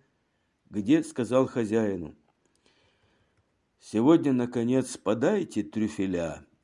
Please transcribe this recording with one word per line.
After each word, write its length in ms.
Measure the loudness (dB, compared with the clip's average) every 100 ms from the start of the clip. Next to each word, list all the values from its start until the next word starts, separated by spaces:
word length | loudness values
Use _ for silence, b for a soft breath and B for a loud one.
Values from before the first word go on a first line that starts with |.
| _ _ _ _ _ _ _
где 340 | -6 2 2
сказал 440 | 2 -6 0 2 2
хозяину: 680 | -2 -2 0 0 -4 -8 -16 _ _ _ _ _ _ _ _ _ _ _ _ _ _ _ _
"Сегодня, 540 | -4 2 6 6 4
наконец, 640 | 0 -2 -2 0 0 -2 -4
подайте 640 | -2 0 2 0 -2 -6
трюфеля 840 | -4 -2 -4 -2 -2 -2 -4 -8 -16 _